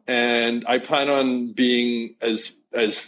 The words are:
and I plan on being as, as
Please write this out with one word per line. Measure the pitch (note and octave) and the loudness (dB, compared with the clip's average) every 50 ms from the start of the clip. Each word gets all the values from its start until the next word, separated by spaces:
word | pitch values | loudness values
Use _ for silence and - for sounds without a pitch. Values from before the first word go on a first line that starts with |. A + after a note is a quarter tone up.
| _ | _
and | - B2+ A#2+ A#2+ A#2+ A#2+ A#2 A#2 A#2 A#2+ A#2+ A2+ | -4 -2 0 2 2 2 2 2 0 -2 -2 0
I | A2+ B2 B2+ | 0 0 0
plan | - - D#3+ C#3 C#3 C#3+ | 0 0 0 0 2 2
on | C#3+ C#3 C3+ C3 B2 B2 A#2+ A#2+ G#2 | 2 2 2 2 0 -2 -2 -4 0
being | - B2+ B2 A#2+ A#2+ A#2+ A#2+ A#2+ A#2 A#2 A2+ - _ | 2 2 4 4 2 2 0 -2 -4 -6 -8 -8 _
as, | A#2 A#2 A2+ A2 - - - - _ _ - | -2 -2 -2 -2 -4 -6 -8 -14 _ _ -2
as | A#2 A2+ G#2+ - - - | 0 0 0 0 -4 -4